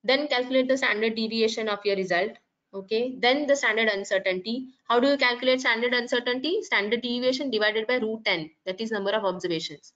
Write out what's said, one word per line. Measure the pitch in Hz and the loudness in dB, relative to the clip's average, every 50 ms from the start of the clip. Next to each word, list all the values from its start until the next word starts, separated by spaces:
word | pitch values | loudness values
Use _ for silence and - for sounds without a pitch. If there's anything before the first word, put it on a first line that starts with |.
| - | 2
Then | 208 254 277 302 | 2 2 2 2
calculate | 294 269 247 254 254 262 262 254 | 0 0 0 0 2 2 2 4
the | 254 262 | 4 2
standard | 262 269 226 214 208 226 226 220 | 2 2 0 2 2 0 0 0
deviation | 226 226 220 226 226 220 220 226 233 220 | 0 -2 -2 2 2 2 2 0 -2 -2
of | 214 208 202 - | -2 -2 -2 0
your | 202 196 | 0 0
result. | 196 190 175 180 175 190 220 226 - _ _ _ _ _ _ - | 0 0 0 2 0 0 -2 -4 -12 _ _ _ _ _ _ -14
Okay, | 196 190 190 220 226 240 262 254 | -14 -6 -4 -2 -2 -2 -2 -4
then | 185 196 240 262 294 302 | 0 2 2 4 2 4
the | 269 277 | 2 2
standard | 269 - 233 214 220 226 | 2 2 0 2 2 2
uncertainty. | 220 208 196 202 - 196 190 196 196 185 185 180 220 233 262 262 - _ _ _ | 2 0 -2 -4 -2 -2 0 0 0 -2 -2 -4 -4 -6 -6 -6 -12 _ _ _
How | - 233 247 | 0 2 4
do | 247 | 4
you | 277 285 | 4 4
calculate | 277 269 247 240 240 254 254 254 254 | 4 2 0 0 0 2 2 2 2
standard | 254 254 233 226 240 247 247 | 2 0 0 0 0 0 0
uncertainty? | 247 240 247 262 240 240 247 247 262 262 302 370 440 | -2 -2 0 -2 -2 0 -2 -4 -2 -2 -2 -2 -4
Standard | - - 247 214 196 208 233 233 | -2 0 0 0 0 0 -2 -2
deviation | 240 240 240 247 254 254 262 262 294 269 | -2 -4 -4 0 0 0 0 0 -4 -2
divided | 220 214 208 214 214 220 220 | 0 2 2 2 2 0 0
by | 226 254 | 0 0
root | 247 220 220 220 220 - | 0 0 -2 -4 -4 -2
ten, | 214 190 170 156 156 _ _ _ | -2 -2 -2 -2 -8 _ _ _
that | 185 185 190 | -10 -6 -6
is | 226 220 | -6 -4
number | 226 202 196 196 | -4 -2 -2 0
of | 214 220 202 | -2 0 0
observations. | 190 180 180 - 175 170 160 165 - 151 - _ - _ | -2 -2 -2 -4 -4 -4 -4 -4 -8 -12 -16 _ -20 _